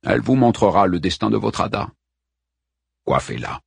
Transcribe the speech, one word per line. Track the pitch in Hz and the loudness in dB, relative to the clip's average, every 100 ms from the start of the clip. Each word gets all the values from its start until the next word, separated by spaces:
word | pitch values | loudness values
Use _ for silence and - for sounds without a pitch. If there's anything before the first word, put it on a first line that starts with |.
Elle | - 120 | 0 -2
vous | 113 | 2
montrera | 131 120 - 104 90 98 | 4 4 4 2 4 2
le | 90 | 2
destin | 87 - 107 | -2 -2 -2
de | 110 | 0
votre | 107 - | -2 -2
Ada. | - 104 110 _ _ _ _ _ _ _ _ _ _ _ | -4 -4 -8 _ _ _ _ _ _ _ _ _ _ _
Coiffez-la. | - 65 - 58 58 - | -4 -2 -2 -10 -10 -12